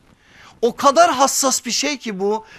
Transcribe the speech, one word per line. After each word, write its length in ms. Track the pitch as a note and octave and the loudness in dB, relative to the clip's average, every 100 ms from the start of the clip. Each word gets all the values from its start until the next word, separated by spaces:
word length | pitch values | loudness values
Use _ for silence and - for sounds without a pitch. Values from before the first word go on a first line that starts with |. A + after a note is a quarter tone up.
| _ _ _ - - - | _ _ _ -20 -20 -2
O 140 | A#3 - | -2 0
kadar 380 | C#4 C#4 E4+ | 2 4 4
hassas 520 | C4 C#4 - C4+ - A#3+ | 4 0 0 -2 -2 -4
bir 40 | |
şey 280 | G3+ C#4+ C#4+ | -6 -4 -6
ki 220 | A3+ F#3 | -8 -6
bu. 240 | G3+ G#3+ - | -4 -4 -8